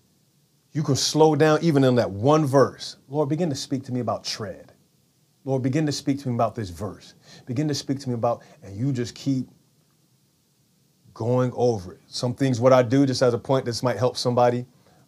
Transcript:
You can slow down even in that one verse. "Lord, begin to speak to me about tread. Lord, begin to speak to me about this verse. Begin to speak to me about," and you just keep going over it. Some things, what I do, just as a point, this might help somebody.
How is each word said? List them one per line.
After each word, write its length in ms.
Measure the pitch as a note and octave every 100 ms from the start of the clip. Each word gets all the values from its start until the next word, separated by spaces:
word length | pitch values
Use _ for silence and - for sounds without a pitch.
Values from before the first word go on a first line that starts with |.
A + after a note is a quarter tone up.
| _ _ _ _ _ _ _
You 100 | C#3+
can 120 | C#3+ C3
slow 400 | - D3+ D#3 D3
down 240 | D#3 D3+
even 200 | E3 C#3
in 120 | C3 B2
that 160 | F#2
one 340 | G2 B2+ D#3 D3
verse. 520 | C#3 A#2 - - - -
"Lord, 220 | D3 C#3+
begin 200 | D#3 D#3
to 60 | B2+
speak 280 | - C3+ -
to 60 |
me 60 | B2
about 240 | A2+ G2+
tread. 500 | - - G2+ - - _ _ _ _ _ _ _ C3+
Lord, 180 | C3+
begin 220 | B2+ D3 D3+
to 40 |
speak 280 | C3+ - C#3
to 80 | B2+
me 60 | A#2
about 200 | A2+ -
this 140 | F#2+
verse. 460 | E2+ G#2 E2+ - _ _ - -
Begin 220 | B2 D#3
to 40 |
speak 260 | C3+ - C3
to 80 | B2+
me 60 | A#2
about," 280 | A#2+ A#2 - -
and 140 | F#2+ G2
you 160 | C3+
just 240 | B2 A#2 -
keep 340 | C#3 C3 B2 _ _ _ _ _ _ _ _ _ _ _ _ _ _ _ _
going 380 | - A2+ B2+ B2+ -
over 380 | B2 A2 F2+
it. 80 | - _
Some 280 | - B2 B2
things, 240 | C3+ A2+
what 140 | C3
I 100 | B2+
do, 220 | A#2 C3+ C#3
just 140 | A#2+
as 100 | B2+
a 60 | A#2+
point, 260 | - C3 B2
this 160 | A2
might 160 | B2+ A2+
help 200 | B2+ -
somebody. 500 | B2+ B2 B2 A#2+ B2 _ _ _